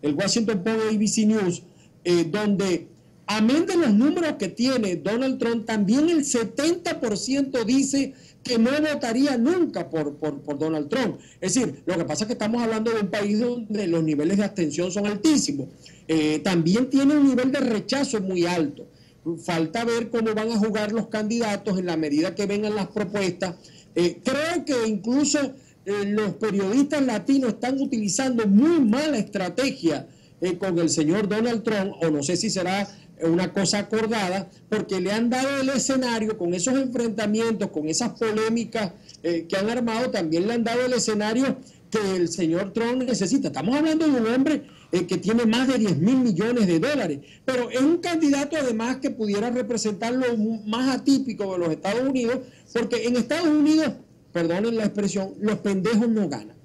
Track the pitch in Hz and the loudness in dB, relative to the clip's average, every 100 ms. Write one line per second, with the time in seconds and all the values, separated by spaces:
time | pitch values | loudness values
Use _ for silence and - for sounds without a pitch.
0 | 143 147 196 240 220 208 180 220 220 214 | -2 0 0 0 0 0 0 0 0 0
1 | 208 - 214 220 185 175 - - - - | 0 2 4 4 0 -2 -10 -20 -20 -8
2 | 175 175 160 202 208 196 196 170 - - | 0 2 2 0 0 0 0 -2 -4 -20
3 | - - - 214 220 285 349 359 302 208 | -20 -20 -6 2 4 4 2 2 4 4
4 | 277 359 320 - 185 - 247 254 208 175 | 4 2 0 -2 -6 -2 0 2 0 -2
5 | 143 226 269 262 233 233 214 220 190 247 | -2 -2 -2 -2 -2 -2 -2 0 2 4
6 | 311 330 277 240 226 - 294 349 359 330 | 4 2 2 0 -2 0 0 0 -2 -4
7 | 240 208 - 269 269 254 220 262 269 277 | -2 -4 -2 -2 0 -2 2 2 2 0
8 | 269 - - - - 233 226 294 302 285 | -2 -6 -20 -16 -4 2 2 2 0 -2
9 | 240 226 285 254 233 370 294 190 165 160 | -2 0 2 2 2 2 0 -2 -4 -4
10 | 147 143 151 139 - 143 156 160 147 254 | -4 -4 -6 -6 -8 -4 -2 -2 -2 -2
11 | 233 135 - - 185 226 214 131 - 180 | -2 -4 -14 -8 -2 0 -2 -4 -4 -2
12 | 156 151 214 240 214 233 233 226 220 226 | -2 -4 -4 -4 -2 0 0 0 0 0
13 | 196 214 208 214 240 240 214 214 196 165 | -2 -2 0 0 0 -2 -4 -4 0 0
14 | 156 147 156 196 202 - 160 143 180 180 | 0 0 2 2 0 0 -2 -2 -2 -2
15 | 202 208 320 285 - 139 131 - - - | -2 0 2 2 0 -4 -8 -14 -20 -20
16 | - 160 151 151 190 180 160 202 254 269 | -2 0 2 0 0 2 4 2 2 4
17 | 277 302 277 247 262 277 247 214 - 262 | 4 6 4 4 0 0 0 -2 -2 -2
18 | 277 214 190 180 170 175 147 - - - | 0 -2 -2 0 0 0 -2 -4 -18 -20
19 | - - 156 165 - 170 160 226 233 233 | -20 -12 -8 -8 -4 -2 -2 -2 -2 -2
20 | 226 233 220 214 220 226 214 214 208 226 | -2 -2 0 0 -2 0 0 0 -2 -2
21 | - 220 214 233 220 202 214 185 180 160 | -4 -4 -2 -2 -2 -2 -2 -2 -2 -2
22 | 156 143 180 180 202 202 214 208 185 202 | 0 0 0 -2 -2 -2 -2 -2 -4 -4
23 | 202 208 190 180 185 175 - - - - | -4 -2 -2 -2 -6 -8 -18 -20 -8 0
24 | 175 - - 269 320 349 - 254 226 208 | 0 0 -4 -2 0 -2 -2 0 0 -2
25 | 214 262 294 294 269 - - _ - 202 | 0 2 2 2 -2 -6 -20 _ -6 -2
26 | 202 208 208 - 220 202 190 240 285 302 | 0 0 -2 -2 -2 0 0 2 2 2
27 | 262 214 - 277 254 208 247 269 277 233 | 0 0 2 2 2 -2 -4 -2 -2 -2
28 | 208 - 269 240 214 202 294 339 240 233 | -2 0 0 0 6 6 6 6 4 2
29 | 311 254 - 190 180 180 269 - 165 139 | 0 -2 -2 -4 -4 -2 -2 0 -2 -2
30 | - - - - 180 175 190 170 165 156 | -6 -20 -20 -6 -4 -2 -2 0 0 2
31 | 151 190 202 208 233 233 226 214 196 - | 2 2 0 0 0 0 0 -2 -2 -2
32 | 165 147 139 175 214 185 180 196 196 - | 0 0 0 -2 -2 -2 -2 -2 -4 -8
33 | - - 165 170 180 - 180 208 202 220 | -20 -4 0 2 0 0 0 0 -2 -2
34 | 220 226 190 185 185 - - 208 - 185 | 0 -2 -2 -4 -6 -16 -6 -4 -2 -2
35 | 180 214 240 254 269 277 262 269 - 262 | -2 0 0 0 0 0 0 0 0 0
36 | 254 233 214 214 170 180 254 262 262 240 | 0 -2 -2 -2 -2 -2 0 0 0 -2
37 | 233 208 208 214 226 220 202 160 156 156 | -2 -2 -2 0 0 -2 -4 -4 -2 -2
38 | 240 - 226 214 220 233 220 226 202 - | -2 -2 -2 0 0 -2 -4 -4 -6 -8
39 | - - 165 170 165 190 202 240 233 226 | -20 -8 -4 -4 -2 -2 -2 -2 -2 -2
40 | 254 214 165 165 196 233 233 240 254 247 | -2 -2 0 0 0 0 0 0 0 0
41 | - 214 208 226 269 - - - - 220 | 0 0 0 0 0 -2 -10 -20 -4 -2
42 | 202 190 170 - 165 170 196 208 233 254 | 0 0 0 0 0 0 -2 -2 -2 -2
43 | 247 208 185 277 156 135 160 277 320 311 | -2 -2 0 0 0 -4 -2 0 2 2
44 | 311 254 220 247 285 302 - - - 175 | 2 2 2 2 2 0 -4 -20 -4 -2
45 | 165 180 180 226 233 226 262 254 214 143 | 0 -2 0 2 4 2 2 2 2 2
46 | 180 262 247 165 220 247 196 165 220 294 | 4 4 2 2 0 2 2 2 2 0
47 | 190 139 - - - 254 240 233 277 339 | -2 -6 -10 -10 -4 -2 -2 2 2 2
48 | 349 339 311 277 285 320 262 220 233 262 | 0 2 2 2 0 -2 -2 -2 -2 -2
49 | 277 233 214 202 233 240 214 233 214 190 | -4 -4 -2 0 0 -2 -2 -2 -2 -4
50 | 233 254 254 233 214 226 208 226 262 262 | -4 0 0 0 -2 -2 -4 -2 0 0
51 | - 269 269 196 196 185 170 156 190 220 | 2 2 2 -4 -4 -2 -2 -2 -2 0
52 | 269 262 233 262 - - - 233 226 233 | 0 0 0 -2 -6 -20 -6 -4 -2 -2
53 | 220 247 - 302 349 302 294 311 302 - | 0 0 0 0 2 4 4 4 2 -2
54 | - - - 175 170 175 226 226 208 208 | -14 -20 -8 -2 0 0 0 0 -2 0
55 | 202 202 190 - 208 208 208 190 190 226 | -2 -2 -6 -4 -2 0 0 0 2 2
56 | 240 214 180 123 107 - | 2 2 0 -4 -10 -20